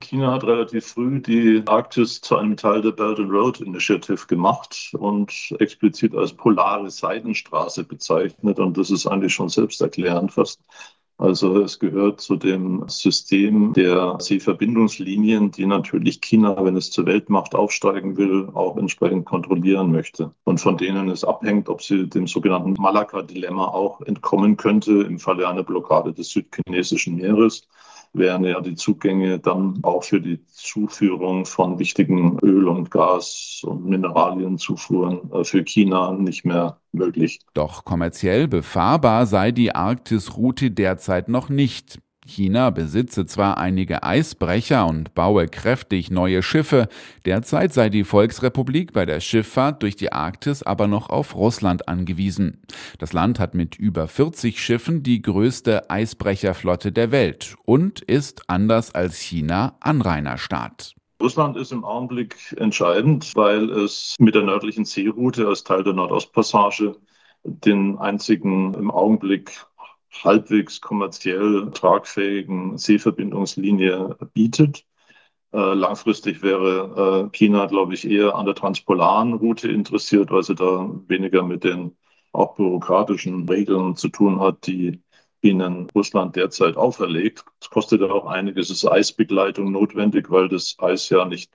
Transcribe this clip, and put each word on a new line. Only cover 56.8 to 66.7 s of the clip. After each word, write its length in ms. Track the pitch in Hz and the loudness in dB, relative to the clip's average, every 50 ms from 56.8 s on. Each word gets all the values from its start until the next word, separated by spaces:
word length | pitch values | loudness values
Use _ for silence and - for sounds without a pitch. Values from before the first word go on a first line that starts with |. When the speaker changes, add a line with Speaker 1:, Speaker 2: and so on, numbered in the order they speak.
| - 101 | -2 -2
Speaker 2:
der 200 | 85 113 117 113 | 0 0 0 2
Welt 440 | 135 139 110 80 67 - - - - - _ | 2 2 2 2 0 -4 -12 -16 -16 -6 _
und 360 | - 117 143 175 196 - - | 2 4 4 4 0 -4 -6
ist 420 | - - 120 147 143 - - - - - | -4 0 0 0 0 -2 -10 -12 -8 -4
anders 460 | 90 92 104 110 113 113 110 - - | -2 0 2 2 2 2 0 -2 -2
als 240 | - 90 87 78 - | -2 -2 -2 -4 -6
China 580 | - - 87 82 73 78 85 95 120 135 - - | -10 -8 -6 -4 -4 -2 0 0 -2 -2 -4 -6
Anrainerstaat. 1120 | - - 151 139 110 92 80 76 73 65 64 - - - - 67 57 - - - - - - _ _ _ _ - | -2 0 0 2 2 0 0 -2 -2 -6 -8 -8 -8 -8 -6 -6 -6 -8 -12 -16 -20 -20 -20 _ _ _ _ -2
Speaker 1:
Russland 360 | 110 127 - 165 151 143 117 110 | -2 0 0 0 0 0 -2 -6
ist 140 | 131 - | -8 -8
im 120 | 131 117 104 | -8 -8 -8
Augenblick 720 | 101 107 120 127 123 127 120 117 104 - - - - - - | -6 -6 -6 -6 -6 -6 -6 -6 -6 -10 -18 -20 -14 -6 -2
entscheidend, 720 | 113 107 - - 92 85 87 101 117 151 156 120 - - - | -2 0 0 2 2 2 2 2 4 4 2 2 0 -2 0
weil 340 | 113 104 101 104 107 110 110 | 2 4 4 4 2 0 0
es 440 | - 107 104 101 - - - - - - | 0 0 -2 -2 -4 -6 -10 -6 2 4
mit 160 | 110 107 - | 6 6 6
der 80 | 110 101 | 6 4
nördlichen 420 | 98 95 101 - 107 - 110 104 | 2 2 0 -2 -4 -4 -4 -4
Seeroute 640 | - - 101 98 107 104 117 123 123 117 120 107 104 | -4 -4 -2 -2 -2 -2 0 -2 -2 0 0 0 0
als 180 | 98 - - | 0 -2 -2
Teil 180 | - 95 95 92 | 0 0 0 2
der 100 | 98 92 | 0 0
Nordostpassage 1000 | 92 90 87 95 98 - - - 117 113 - - 107 101 101 | 0 0 0 -2 -2 -4 -2 -2 -2 0 2 4 2 2 2